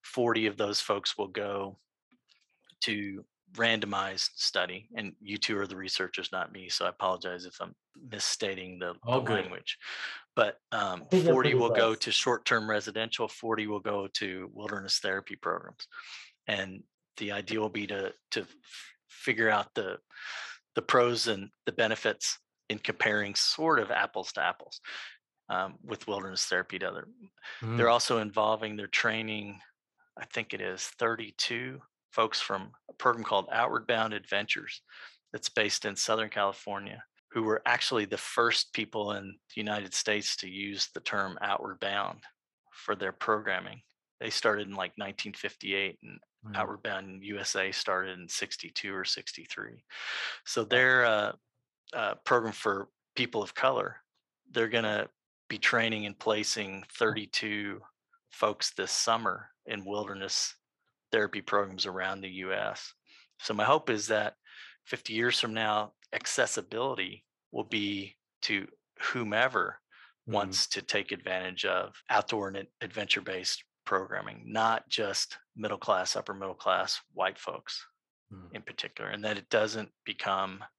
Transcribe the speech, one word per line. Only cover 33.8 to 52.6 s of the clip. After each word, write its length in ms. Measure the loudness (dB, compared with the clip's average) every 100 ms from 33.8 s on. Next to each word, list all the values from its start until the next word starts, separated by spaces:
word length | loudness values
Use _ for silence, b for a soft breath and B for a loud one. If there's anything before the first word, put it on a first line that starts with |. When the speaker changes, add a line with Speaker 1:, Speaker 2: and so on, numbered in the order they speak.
| 0
Speaker 1:
Bound 260 | 2 2
Adventures 680 | -2 -2 -2 0 -2 -4 -14 _ B B B _
that's 160 | -8 -2
based 340 | 0 2 2
in 140 | -2 -2
Southern 320 | 0 2 0
California, 760 | 0 0 0 -8 -8 -8 -12 -16 _ _
who 120 | -2
were 180 | 2 2 2
actually 400 | 2 2 2 0
the 120 | -4
first 540 | -2 2 4 4 0
people 380 | -2 -4 -2 -2
in 140 | -4 -6
the 360 | -14 _ -6
United 320 | -2 -4 -2
States 440 | -2 0 0 0 -4
to 120 | -6
use 380 | -6 -6 -2 -4
the 80 | -4
term 360 | -4 -2 -2 -2
outward 360 | 0 0 -2 -4
bound 380 | -2 -2 -2 -6 -16 _ _ _ _
for 240 | -16 -4 -2
their 160 | -2
programming. 720 | -2 0 2 2 -2 -4 -14 _ _ _ _
They 80 | -4
started 400 | 2 2 2 -2
in, 60 | -6
like, 180 | -6 -6
nineteen 360 | -8 -6 -10
fifty-eight, 640 | -6 -8 -6 -2 0 -2 -6
and 160 | -18 -18 _ _ -8
Speaker 2:
Wow. 140 | -4
Speaker 1:
Outward 220 | -4 -4
Bound 260 | -6 -6 -8
in 140 | -12
U 160 | -8 -4
S 160 | -2 0
A 160 | 0
started 480 | -2 0 0 -2 -8
in 100 | -6
sixty-two 640 | -6 -4 -6 -8 -8 -6
or 100 | -4
sixty-three. 800 | -2 -2 -4 -12 -12 -10 -10 -12 _ B B B B B -2
So 180 | -2
they're 380 | 6 8 8 8
a, 320 | 8 6 4 -4 _ _ _ _ _
a 220 | -2 -2 -2
program 360 | 4 4 4
for 340 | -2